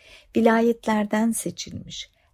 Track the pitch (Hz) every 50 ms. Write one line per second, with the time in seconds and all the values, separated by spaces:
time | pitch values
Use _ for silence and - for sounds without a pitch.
0 | _ - - - _ _ - 226 226 233 226 226 233 233 226 233 - 226 214 214
1 | 208 208 214 214 226 233 220 - - 175 180 - - - - - - 143 - -
2 | - - _ _ _ _